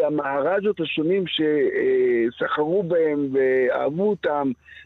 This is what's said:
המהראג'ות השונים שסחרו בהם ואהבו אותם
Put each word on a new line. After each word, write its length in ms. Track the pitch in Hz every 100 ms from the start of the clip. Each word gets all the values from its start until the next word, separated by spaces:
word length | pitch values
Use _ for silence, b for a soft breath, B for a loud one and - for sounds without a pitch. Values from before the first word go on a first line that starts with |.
המהראג'ות 760 | 151 151 139 139 151 202 208 190
השונים 440 | 156 160 160 196 175
שסחרו 1600 | - 151 151 127 - 127 127 123 117 117 - 151 151 151 196
בהם 460 | 165 170 156 147 139
ואהבו 760 | 135 131 131 127 135 131 165 208
אותם 400 | 196 165 147 139 120 B B